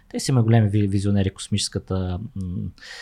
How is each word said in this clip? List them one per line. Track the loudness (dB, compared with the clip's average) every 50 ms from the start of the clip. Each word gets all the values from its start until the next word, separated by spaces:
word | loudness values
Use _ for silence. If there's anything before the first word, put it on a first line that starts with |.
| _ -10
Те | -8 -6
си | -2 2
има | 2 4 4
големи | 6 6 6 4 4
ви-, | 2 2 2 2
визионери, | 0 0 0 2 2 2 2 0
космическата, | -2 -6 -6 -4 -4 -2 -2 -4 -6 -6 -6 -4 -4 -2 -2 -2 -4 -4 -6 -8 -8
м, | -8 -6 -6 -6 -6 -6 -8 -10 -12 -18 -20 -18 -18